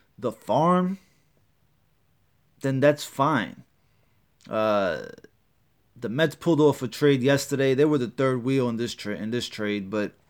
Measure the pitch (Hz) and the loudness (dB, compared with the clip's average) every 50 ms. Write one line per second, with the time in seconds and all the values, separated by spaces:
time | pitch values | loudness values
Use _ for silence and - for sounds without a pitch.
0 | _ _ _ - 120 113 98 - - - 107 139 160 175 180 180 185 180 196 - | _ _ _ -8 -8 -6 -6 -6 -4 -2 0 2 4 4 4 2 2 -2 -4 -8
1 | - _ _ _ _ _ _ _ _ _ _ _ _ _ _ _ _ _ _ _ | -12 _ _ _ _ _ _ _ _ _ _ _ _ _ _ _ _ _ _ _
2 | _ _ _ _ _ _ _ _ _ _ _ _ - 135 135 131 143 147 143 - | _ _ _ _ _ _ _ _ _ _ _ _ -4 -4 0 4 4 4 4 2
3 | - - - - 135 156 156 117 92 - - - - _ _ _ _ _ _ _ | -4 -10 -2 0 0 2 2 0 -2 -4 -8 -16 -20 _ _ _ _ _ _ _
4 | _ _ _ _ _ _ _ _ _ - - 110 110 107 104 101 98 90 78 60 | _ _ _ _ _ _ _ _ _ -6 -4 -2 0 0 2 0 0 0 -2 -4
5 | 50 - - - - _ _ _ _ _ _ _ _ _ _ _ _ _ _ - | -8 -12 -16 -20 -20 _ _ _ _ _ _ _ _ _ _ _ _ _ _ -12
6 | - 104 113 143 165 151 - - - 170 165 143 151 143 127 - 127 110 - - | -8 -6 0 0 0 0 -2 -2 0 2 4 6 6 4 4 2 -4 -8 -2 2
7 | 147 143 139 127 120 139 139 135 - - 143 127 135 135 131 127 151 156 151 139 | 2 4 4 4 4 2 2 2 0 -4 -2 0 2 2 4 4 4 2 2 0
8 | 123 101 - - 135 131 127 123 113 131 135 135 123 120 113 113 120 110 - - | 0 -2 -2 -2 0 0 0 0 -2 0 0 0 0 0 -2 -4 -4 -6 -6 -10
9 | - 104 104 78 104 110 120 123 - - - - 107 104 104 104 95 95 110 107 | -8 -8 -8 -6 -6 -6 -4 -6 -6 -8 -8 -6 -4 -4 -2 -4 -4 -4 -4 -4
10 | 104 - - _ _ _ | -4 -4 -8 _ _ _